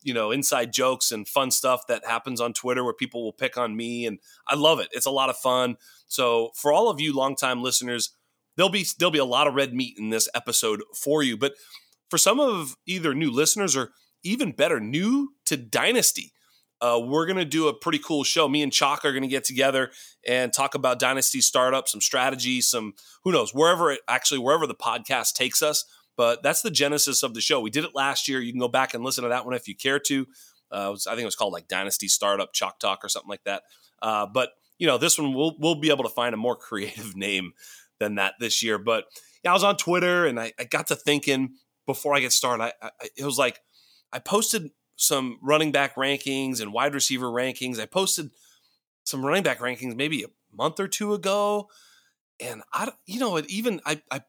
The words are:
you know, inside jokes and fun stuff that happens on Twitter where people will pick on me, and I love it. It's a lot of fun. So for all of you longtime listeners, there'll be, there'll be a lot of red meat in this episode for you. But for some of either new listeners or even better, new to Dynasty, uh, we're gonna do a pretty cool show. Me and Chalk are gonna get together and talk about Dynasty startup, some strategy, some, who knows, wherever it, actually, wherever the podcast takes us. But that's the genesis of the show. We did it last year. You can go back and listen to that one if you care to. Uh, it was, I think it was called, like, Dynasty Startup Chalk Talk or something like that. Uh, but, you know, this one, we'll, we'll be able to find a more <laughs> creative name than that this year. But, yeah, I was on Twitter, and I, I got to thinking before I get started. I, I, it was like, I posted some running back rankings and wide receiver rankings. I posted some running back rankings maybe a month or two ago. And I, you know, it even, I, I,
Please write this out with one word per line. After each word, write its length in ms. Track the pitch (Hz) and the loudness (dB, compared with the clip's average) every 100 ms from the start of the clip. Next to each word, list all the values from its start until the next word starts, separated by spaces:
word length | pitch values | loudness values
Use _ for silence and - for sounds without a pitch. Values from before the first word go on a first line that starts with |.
you 120 | 139 | -4
know, 160 | 117 107 | -2 0
inside 420 | 131 - 135 120 | 0 0 0 0
jokes 400 | 131 131 127 - | 0 0 2 -2
and 160 | 110 101 | -4 -2
fun 220 | 139 131 | 0 2
stuff 360 | - 131 123 - | 2 2 0 0
that 180 | 113 117 | -4 -2
happens 340 | 117 131 120 | -4 -4 -4
on 120 | 120 | -4
Twitter 300 | - 123 123 | -2 -2 0
where 120 | 123 | -2
people 280 | 110 120 120 | -4 -6 -6
will 100 | 113 | -8
pick 240 | - 131 123 | -4 -4 -2
on 180 | 117 110 | -4 -4
me, 300 | 117 120 117 | -6 -4 -6
and 120 | 98 _ - - | -8 _ -10 -4
I 100 | 143 | 2
love 240 | 156 147 | 4 4
it. 80 | 85 | 0
It's 140 | 120 135 | -2 0
a 40 | |
lot 200 | 135 131 | 2 0
of 60 | - | 0
fun. 400 | 131 127 123 117 - - - | 2 2 2 -2 -12 -20 -6
So 420 | - 123 117 117 | 0 2 2 0
for 180 | - 147 | -2 2
all 180 | 160 226 | 4 4
of 100 | 147 | 2
you 140 | 156 | -2
longtime 480 | 135 135 131 131 123 | 0 0 0 -2 0
listeners, 480 | 127 120 123 120 - _ _ _ _ - | 0 -2 -2 -4 -4 _ _ _ _ 2
there'll 140 | 185 | 2
be, 160 | 196 160 - | 2 -2 0
there'll 120 | 175 | 2
be 80 | 151 | 2
a 60 | |
lot 220 | 127 127 147 | 2 4 4
of 80 | |
red 200 | 135 135 | 2 0
meat 240 | 123 123 104 | -2 -6 -6
in 120 | 110 | -2
this 180 | 110 - | 0 0
episode 480 | 120 - 113 113 104 - | -4 -2 0 0 -2 -4
for 280 | - 139 156 | -6 0 2
you. 140 | 135 107 | 2 0
But 180 | 139 - - - _ _ - | -4 -4 -20 -20 _ _ -4
for 100 | 165 | 2
some 200 | - 254 | 4 4
of 380 | 277 190 139 - - | 2 2 -4 -8 -6
either 280 | 185 160 | -2 0
new 160 | 135 156 | 0 0
listeners 460 | 120 156 214 190 135 | 2 2 2 0 0
or 140 | 113 _ _ _ | -2 _ _ _
even 300 | 175 240 214 | -4 -2 -2
better, 280 | 123 160 135 | 2 2 2
new 540 | 107 151 208 277 277 _ | -2 -2 2 0 -2 _
to 120 | - 139 | -4 -4
Dynasty, 720 | 113 120 170 254 254 - - _ _ _ _ - | -2 0 2 4 2 0 -6 _ _ _ _ -2
uh, 180 | 120 120 | 0 2
we're 240 | 120 151 165 | 2 0 0
gonna 180 | 190 | 0
do 240 | 160 156 156 | 0 0 0
a 60 | |
pretty 240 | - 170 147 | 0 -2 -2
cool 260 | - 151 | 0 0
show. 240 | 135 165 147 | 2 2 4
Me 140 | 147 | 2
and 100 | 143 | 2
Chalk 320 | - 139 143 | 2 2 2
are 80 | 147 | 0
gonna 140 | 131 131 | 0 -2
get 180 | 131 | -2
together 460 | - 131 135 131 123 - - _ - | -2 2 4 4 0 -6 -20 _ -2
and 260 | 127 123 | 0 0
talk 220 | - 139 | 0 0
about 240 | 139 131 120 | 0 0 2
Dynasty 440 | 131 135 - 135 | 0 2 0 2
startup, 460 | - 131 127 135 - | 2 4 4 2 0
some 120 | 104 | -2
strategy, 600 | - 131 131 127 123 127 | 0 2 0 0 -2 0
some, 320 | - 120 107 - - - | 2 0 -4 -12 -20 -6
who 80 | 185 | 0
knows, 200 | 156 104 | 2 2
wherever 380 | 127 165 175 165 | 4 4 6 2
it, 100 | 131 - | 0 -2
actually, 300 | 127 - 139 | 0 0 2
wherever 280 | 123 160 143 | 4 4 2
the 80 | |
podcast 600 | - 117 117 - 127 110 | -2 -4 -4 -2 -2 0
takes 260 | - 127 - | 0 0 2
us. 240 | 151 143 - _ _ - | 2 0 -4 _ _ 0
But 260 | 117 120 | 2 2
that's 180 | 139 170 | 0 0
the 80 | 220 | 0
genesis 520 | 160 143 147 143 127 | 2 2 2 2 2
of 120 | 131 | 0
the 60 | 110 | -2
show. 200 | - 139 | 0 0
We 100 | 110 | 0
did 140 | 139 | -2
it 100 | 165 | -2
last 340 | 139 139 131 - | -2 0 0 -2
year. 120 | 131 | -2
You 120 | 120 | -4
can 80 | 123 | -2
go 80 | 123 | 0
back 260 | 127 131 | 2 0
and 80 | 120 | -2
listen 220 | 127 127 | -4 -2
to 60 | 120 | -2
that 140 | 123 | -2
one 100 | 120 | -2
if 120 | 127 - | -6 -8
you 80 | |
care 240 | 95 135 139 | -4 0 0
to. 280 | - 139 131 - - _ _ | 0 -2 -4 -12 -20 _ _
Uh, 140 | 101 98 | -6 -4
it 40 | |
was, 140 | 101 92 | -4 -6
I 40 | |
think 120 | 117 | -4
it 40 | 110 | -4
was 80 | |
called, 180 | - 101 | -2 -4
like, 140 | 85 - | -4 -6
Dynasty 400 | 92 98 - 98 | -4 -2 -4 0
Startup 460 | - 101 98 95 | 0 2 0 -2
Chalk 260 | - 95 - | -4 -4 -4
Talk 260 | 101 95 | -4 -4
or 40 | 101 | -4
something 200 | - 98 | -8 -8
like 140 | 101 | -10
that. 220 | 101 98 - _ _ - | -6 -8 -8 _ _ -8
Uh, 240 | 110 104 101 | -2 -2 0
but, 240 | 127 120 - _ - | -2 -2 -4 _ -2
you 80 | 165 | 2
know, 100 | 120 | 4
this 220 | 165 - | 4 2
one, 160 | 143 | 0
we'll, 220 | 131 160 151 | 0 0 2
we'll 160 | 160 | 0
be 160 | 156 151 | 2 2
able 140 | 139 | 2
to 60 | 117 | 0
find 220 | - 120 | -2 -2
a 40 | 110 | 0
more 180 | 120 117 | -2 -4
<laughs> 0 | |
creative 600 | - 104 104 107 104 95 | -6 -8 -8 -10 -12 -6
name 360 | 101 95 90 - - - _ - | -2 -2 -4 -12 -20 -20 _ -6
than 160 | 104 | -4
that 200 | 101 98 - | 0 -2 -2
this 240 | 117 - | -2 0
year. 160 | 113 104 | 0 0
But, 280 | 107 113 - - - _ | 0 -2 -2 -14 -20 _
yeah, 80 | 175 | 2
I 40 | |
was 100 | 185 | 4
on 120 | 202 196 | 4 2
Twitter, 480 | 170 180 180 180 | 2 2 4 4
and 140 | 160 117 | 2 0
I, 140 | 113 - | -6 -8
I 80 | |
got 220 | 123 151 151 | -4 -2 -2
to 80 | |
thinking 600 | 151 151 147 143 135 131 - _ _ | -2 2 2 2 0 0 -6 _ _
before 300 | - 131 147 | -6 -4 0
I 60 | 143 | 2
get 100 | 127 | 2
started. 320 | - 127 117 | 2 2 0
I, 100 | 117 - | -2 -6
I, 280 | 113 - 117 - | -14 -14 -16 -8
it 80 | |
was 120 | 143 127 | -2 2
like, 220 | 123 - _ _ _ _ _ | 0 0 _ _ _ _ _
I 80 | 135 | -12
posted 500 | - 208 220 220 151 _ _ | -2 0 0 -2 -6 _ _
some 460 | - - 139 127 113 | -2 0 0 -4 -6
running 300 | 131 151 156 | 0 2 2
back 240 | 139 139 131 | 2 0 0
rankings 640 | 135 139 139 135 131 120 | -2 -2 -4 -4 -4 -4
and 120 | 104 | -4
wide 220 | 113 143 | -2 0
receiver 320 | 139 - 127 127 | 0 -2 -2 -2
rankings. 540 | 120 131 120 127 117 | -2 -2 -4 -6 -6
I 60 | 107 | -4
posted 440 | 185 190 - 151 _ _ _ _ _ _ _ | -2 0 -2 -6 _ _ _ _ _ _ _
some 240 | - 135 139 | -8 -4 0
running 160 | 185 | 0
back 160 | 156 117 | 0 -2
rankings 380 | 123 120 127 117 | -4 -6 -8 -4
maybe 260 | 151 151 | -4 -4
a 60 | - _ _ | -8 _ _
month 260 | 98 156 160 | -4 -2 -2
or 80 | 196 | -4
two 260 | - 208 | -4 -2
ago. 560 | 208 190 202 208 208 202 _ _ _ _ _ _ - | -2 0 0 0 -2 -6 _ _ _ _ _ _ -12
And 220 | 127 110 - | -12 -12 -10
I, 180 | - 233 - - | -6 -6 -8 -10
you 140 | 226 | -4
know, 160 | 247 165 | -2 -2
it 100 | 151 | -2
even, 320 | 190 233 175 | -4 -2 -2
I, 180 | 147 151 - | -4 -4 -6
I, 120 | 135 | -10